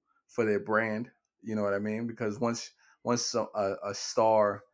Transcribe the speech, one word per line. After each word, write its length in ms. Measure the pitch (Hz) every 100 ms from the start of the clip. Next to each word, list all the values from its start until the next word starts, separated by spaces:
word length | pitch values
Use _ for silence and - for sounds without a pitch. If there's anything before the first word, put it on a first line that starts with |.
| _ _ _
for 180 | - 110
their 140 | 101
brand. 520 | 104 107 110 107 120 _ _ _
You 140 | 110 107
know 80 |
what 100 | 101
I 60 | 101
mean? 280 | 107 107 117
Because 320 | 110 110 104
once, 320 | 117 117 - _ _ _
once 320 | 117 120 - 117
a, 100 | 107 107
a, 200 | 98 98 101
a 40 |
star, 720 | 98 - - 110 110 104 101 -